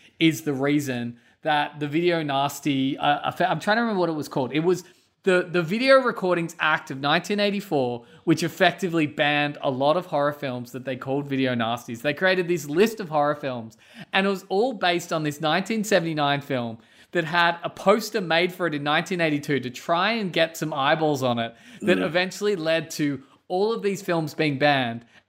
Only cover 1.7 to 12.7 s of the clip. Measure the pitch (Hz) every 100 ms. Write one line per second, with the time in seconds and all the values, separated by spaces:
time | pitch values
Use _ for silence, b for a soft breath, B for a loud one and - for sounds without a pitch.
1.7 | 151 147 151 175 170 151 139 139 - 151
2.7 | 135 135 151 147 143 - - 180 160 -
3.7 | 214 233 196 170 156 139 151 123 147 170
4.7 | 175 - b b _ 190 185 170 175 160
5.7 | 220 262 269 247 233 185 175 165 - 160
6.7 | 156 - 135 147 165 170 208 208 202 202
7.7 | 147 123 120 B B - 156 165 - 175
8.7 | 175 185 165 151 - 147 147 147 147 147
9.7 | 127 139 170 175 151 143 143 139 123 120
10.7 | 131 135 120 131 139 143 135 131 120 113
11.7 | 120 - 117 151 143 185 185 170 175 143